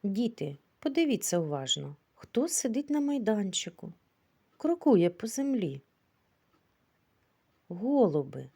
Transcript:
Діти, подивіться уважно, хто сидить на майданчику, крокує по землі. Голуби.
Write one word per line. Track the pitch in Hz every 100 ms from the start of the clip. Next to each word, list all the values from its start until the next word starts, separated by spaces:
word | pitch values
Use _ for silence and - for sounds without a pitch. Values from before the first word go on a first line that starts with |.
| 202
Діти, | 196 233 - 151 143 _ _
подивіться | 311 277 311 220 - 175
уважно, | 156 143 135 151 143 147 _ _
хто | - 233 330
сидить | - 262 226 285
на | 294
майданчику, | 285 285 214 214 196 - - - 170 - _ _ _ _ _ _
крокує | 320 339 302 202 175
по | 175 226
землі. | 262 277 254 170 139 _ _ _ _ _ _ _ _ _ _ _ _ _ _ _ _ _ _ _
Голуби. | 175 233 285 208 151 139 139 131